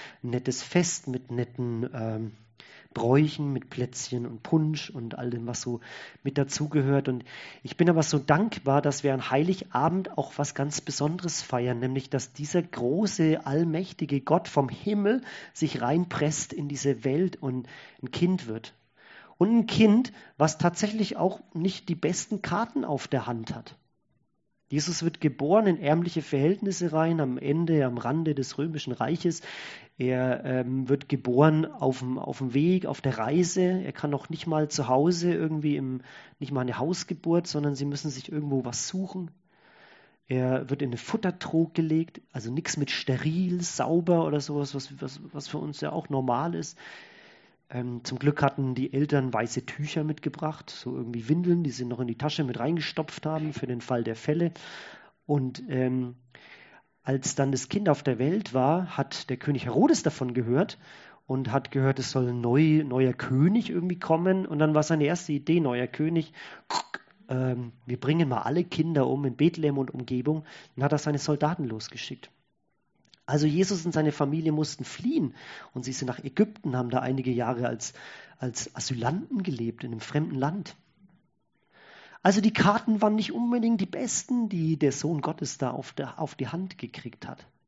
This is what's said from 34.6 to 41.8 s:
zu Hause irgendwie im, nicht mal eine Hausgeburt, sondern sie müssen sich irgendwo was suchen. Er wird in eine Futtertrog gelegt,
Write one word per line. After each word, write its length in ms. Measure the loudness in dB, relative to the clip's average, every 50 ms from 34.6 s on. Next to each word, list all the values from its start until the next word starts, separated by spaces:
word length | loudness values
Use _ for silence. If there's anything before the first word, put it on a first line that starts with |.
| 0 0
zu 180 | 0 -2 0 2
Hause 460 | 4 4 6 4 4 2 2 0 0
irgendwie 420 | 0 0 -2 -2 0 0 0 0
im, 240 | 0 -2 -4 -4 -6 -8 -12 -20 -20 -20 -20 -12 -10
nicht 140 | -8 -4 -2
mal 80 | -2
eine 160 | -2 -2 -2 -2
Hausgeburt, 720 | -2 -2 -2 -2 -4 -6 -8 -4 0 2 2 2 2 2
sondern 280 | -2 0 0 0 0
sie 80 | 0 -2
müssen 260 | -4 -4 -4 -6 -6
sich 220 | -8 -8 -10 -8
irgendwo 320 | -6 -6 -2 0 0 0 0
was 240 | -2 -4 -6 -6 -4
suchen. 420 | -4 -4 -4 -4 -6 -8 -10 -10 -12 _ _ _ _ _ _ _ -20 -20 -20 -20 -20 -20 -20 _ _ _ _ -2
Er 420 | 0 0 2 2 0 0 0 -2
wird 120 | -4 -2
in 100 | -2 -4
eine 60 | -4 -6
Futtertrog 760 | -8 -4 -4 -2 -2 -2 -4 -2 -8 0 2 2 2 2 2
gelegt, 480 | 0